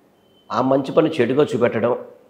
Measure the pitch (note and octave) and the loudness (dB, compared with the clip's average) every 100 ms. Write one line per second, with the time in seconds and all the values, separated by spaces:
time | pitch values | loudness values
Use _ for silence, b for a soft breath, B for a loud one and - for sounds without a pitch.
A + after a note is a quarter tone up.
0 | _ _ _ _ _ G#2+ C3 C#3 C3+ E3 | _ _ _ _ _ -2 0 0 0 0
1 | D#3+ - A#2 C3 C#3+ A#2+ A#2+ A2+ A#2 B2 | 0 0 0 2 0 0 0 0 -2 -2
2 | - - _ | -6 -20 _